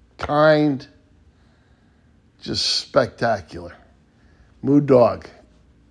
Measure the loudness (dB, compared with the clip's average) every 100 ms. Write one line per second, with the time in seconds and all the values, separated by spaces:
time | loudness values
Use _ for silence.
0 | _ -16 -4 2 4 4 0 -2 -8 _
1 | _ _ _ _ _ _ _ _ _ _
2 | _ _ _ _ -10 -6 -4 -6 -2 -2
3 | -2 -4 -4 -4 -8 -18 -18 -20 _ _
4 | _ _ _ _ _ _ 0 0 4 4
5 | 4 0 -14 -20 _ _ _ _ _